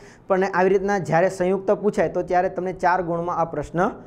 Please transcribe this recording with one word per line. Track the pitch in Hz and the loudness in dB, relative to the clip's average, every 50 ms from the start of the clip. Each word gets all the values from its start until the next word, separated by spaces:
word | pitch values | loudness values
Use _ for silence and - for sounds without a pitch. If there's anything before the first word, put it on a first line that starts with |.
| - - - - - | -20 -20 -20 -20 -4
પણ | - 196 185 190 - - | 0 0 2 2 0 2
આવી | 175 185 190 | 2 2 4
રીતના | 190 202 185 196 208 202 | 4 2 2 0 -2 -2
જ્યારે | 156 127 156 165 180 190 | -2 0 2 2 2 2
સંયુક્ત | 190 190 180 180 196 190 190 - | 2 0 0 0 0 0 0 0
પૂછાય | 208 202 185 214 208 208 175 156 | 0 2 0 -2 0 2 0 0
તો | 160 180 175 | 0 -4 -4
ત્યારે | 175 180 175 180 190 | 0 0 2 2 0
તમને | 185 - 180 185 175 | -2 -4 -6 -6 -6
ચાર | 180 - 175 175 185 180 | 0 0 2 2 2 0
ગુણમાં | 165 170 170 170 175 170 | -2 -4 -4 -4 -4 -2
આ | 165 165 | -2 -2
પ્રશ્ન | 165 - 147 139 - - 165 185 240 247 - - | -2 -2 -6 -8 -6 -2 0 0 0 -2 -6 -14